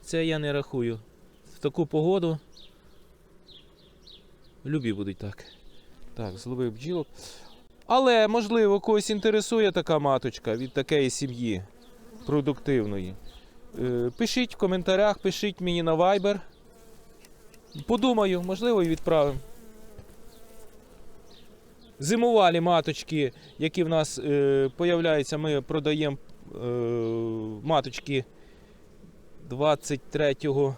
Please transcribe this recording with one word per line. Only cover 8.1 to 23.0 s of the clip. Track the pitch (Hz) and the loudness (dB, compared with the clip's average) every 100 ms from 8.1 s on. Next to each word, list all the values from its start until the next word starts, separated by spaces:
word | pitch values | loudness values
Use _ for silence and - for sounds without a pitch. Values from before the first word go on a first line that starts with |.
| 233 214 | 6 4
можливо, | 226 208 233 214 202 | 2 2 4 4 4
когось | - 214 202 | 2 0 2
інтересує | 214 220 214 202 233 208 | 0 2 2 2 2 2
така | 180 160 156 | 2 2 2
маточка | 147 135 131 - - 113 | 4 2 0 -6 -4 -4
від | 127 | -2
такої | - 131 151 131 | -4 0 2 2
сім'ї | - 139 120 120 95 98 - - - - - - | 0 -6 -4 -2 -2 -4 -18 -20 -20 -20 -18 -2
продуктивної. | 147 143 139 - 135 104 101 92 95 - - - - - - | 0 0 -2 0 0 0 -4 -6 -10 -16 -18 -20 -20 -16 -6
Е, | 127 120 120 - | -2 0 -2 -2
пишіть | 226 - 247 - | -2 -2 -4 -2
в | |
коментарях, | 196 185 175 190 208 202 | -2 0 0 2 2 2
пишіть | 196 180 208 185 | -4 -2 -4 -4
мені | 180 170 | -2 0
на | 165 160 | 0 4
Viber. | 180 202 190 202 - - - - - - - - - - - - - 151 143 | 4 4 0 -2 -6 -20 -20 -20 -20 -20 -20 -20 -20 -20 -20 -20 -18 -16 -2
Подумаю, | 233 262 233 202 180 | 2 4 4 2 0
можливо, | 180 185 233 220 | -2 -4 0 2
і | 170 | 2
відправимо. | 160 - 160 143 135 - - - - - - - - - - - - - - - - - - - - - - - - - - | 0 2 4 4 0 -8 -18 -18 -20 -20 -18 -20 -20 -20 -20 -20 -20 -20 -20 -20 -20 -18 -18 -20 -20 -20 -20 -20 -20 -20 -10
Зимувалі | 143 226 240 226 185 170 | 0 2 6 6 6 6
маточки, | 170 170 156 151 | 4 2 2 -6